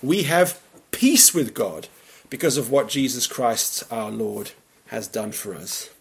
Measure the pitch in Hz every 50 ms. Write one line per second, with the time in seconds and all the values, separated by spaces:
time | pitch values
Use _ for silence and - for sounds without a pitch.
0 | - 131 165 202 180 143 165 170 180 180 - - _ _ _ - _ _ - -
1 | - 262 285 269 - - - 175 143 110 - - 117 95 82 78 80 - - -
2 | _ - - - _ _ - 127 - 165 127 143 131 113 135 139 135 107 - 139
3 | 135 131 123 123 117 - - - 131 120 113 107 - - - - - - - 113
4 | 110 107 107 110 113 107 104 104 104 - - _ _ _ _ _ _ - - 113
5 | 107 - - 113 107 107 107 - - 104 92 80 80 92 - - - - - _